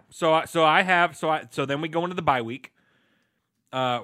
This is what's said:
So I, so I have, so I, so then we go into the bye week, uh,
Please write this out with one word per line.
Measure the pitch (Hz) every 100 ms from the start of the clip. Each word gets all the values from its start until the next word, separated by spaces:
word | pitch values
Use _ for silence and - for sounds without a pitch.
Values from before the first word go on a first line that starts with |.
| _
So | - 165
I, | 160
so | - 170
I | 156 165
have, | 185 175 175 147
so | 160
I, | 156 120
so | - 135
then | 139
we | 160
go | 160
into | 175 185
the |
bye | 151 131
week, | 113 131 - _ _ _ _ _ _ _ _ _ _
uh, | 131 127 120